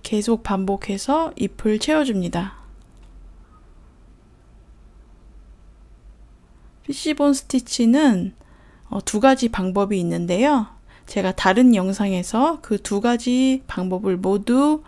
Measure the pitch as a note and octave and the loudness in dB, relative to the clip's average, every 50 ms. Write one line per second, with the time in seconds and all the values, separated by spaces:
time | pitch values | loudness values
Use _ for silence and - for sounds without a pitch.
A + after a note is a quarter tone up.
0 | - - A3 G#3 G3+ A#3 A#3 A3 - - G3+ F#3+ F#3+ F#3+ G3 G3 - - G3 G3 | -6 -4 -4 -2 0 0 -2 -2 -2 -4 -4 -2 -2 -4 -4 -4 -4 -8 -8 -6
1 | - - C#4 D#4+ E4 D#4+ - - B3 - - - - A3 G#3+ A3 - D4 D#4 D#4 | -4 -2 -2 -2 -2 -4 -6 -6 -8 -8 -8 -4 -2 -2 -2 0 0 0 0 0
2 | D4 C4 G#3+ F#3+ F3 E3+ - F3 F3+ G3 - - - - - - - - - - | 0 0 -2 -4 -4 -4 -6 -6 -6 -8 -12 -18 -20 -20 -20 -20 -20 -20 -20 -20
3 | - - - - - - - - - _ - - - - - - - - - - | -20 -20 -20 -20 -20 -20 -20 -20 -20 _ -20 -20 -20 -20 -20 -20 -20 -20 -20 -20
4 | - - - _ _ - - _ _ - - - - - - - - - - - | -20 -20 -20 _ _ -20 -20 _ _ -20 -20 -20 -20 -20 -20 -20 -20 -20 -20 -20
5 | - - - - - - - - - - - - - - - - - - - - | -20 -20 -20 -20 -20 -20 -20 -20 -20 -20 -20 -20 -20 -20 -20 -20 -20 -20 -20 -20
6 | - - - - - - - - - _ - - - - - - - - C#4+ - | -20 -20 -20 -20 -20 -20 -20 -20 -20 _ -20 -20 -20 -20 -20 -14 -10 -10 -10 -6
7 | - D4+ D4+ C#4+ C#4+ D4 C#4 C4 - - - B3+ B3+ - - - A#3 A3+ A#3+ D4 | -4 -4 -2 2 2 2 2 0 -2 -2 -2 -2 -2 -4 -2 2 2 4 4 6
8 | D#4 C#4 G#3+ F3+ F3 F#3+ - - - - - - - - - - - - A3+ G3+ | 4 4 2 2 -2 -6 -8 -14 -20 -20 -20 -20 -20 -20 -20 -20 -14 -10 -10 -8
9 | - - - G#3+ A3+ C4+ C4+ C4 B3 A3+ A3+ G#3 F#3 F#3+ F#3 G3+ G3+ G3 G#3 F#3 | -6 -4 0 4 6 6 6 4 0 -2 -2 -2 -4 -2 0 0 0 0 0 -2
10 | F3 E3+ E3+ E3+ E3+ E3+ F3 F#3+ B3+ D4 D4 B3 G#3+ - - - - - - - | -2 -2 -2 -4 -2 -2 0 2 4 4 4 2 0 -4 -10 -20 -20 -20 -20 -20
11 | - - - G3+ F#3+ F#3 F#3 - - F#3+ F#3 A3+ B3+ B3+ A#3 F#3+ F#3 F#3+ G3 - | -20 -6 -4 -2 -2 -2 -4 0 2 2 4 6 6 6 6 4 2 -2 -2 -2
12 | G3+ G3 F#3+ F3+ F3+ - - A3 C4+ D#4+ E4 D4 - - G#3+ G3+ - - G3+ G3+ | -2 -2 -2 -4 -4 -2 0 0 0 0 0 -4 -4 -6 -6 -6 -4 -4 -4 -2
13 | G#3+ A#3+ A#3+ A#3 A#3 B3 B3 B3+ C4 C4 C4 C4 - - - - F3+ F#3 F#3 F3+ | 0 0 0 0 0 0 0 2 2 2 0 -2 -4 -8 -8 -6 -4 -4 -4 -4
14 | G#3+ F#3+ F#3 F3+ F#3+ F#3 G3+ G3+ G3+ - A#3+ C4 C#4+ D4+ D4+ D4+ - | -2 -2 -2 -2 0 -2 -2 -2 0 0 2 2 2 2 0 -2 -6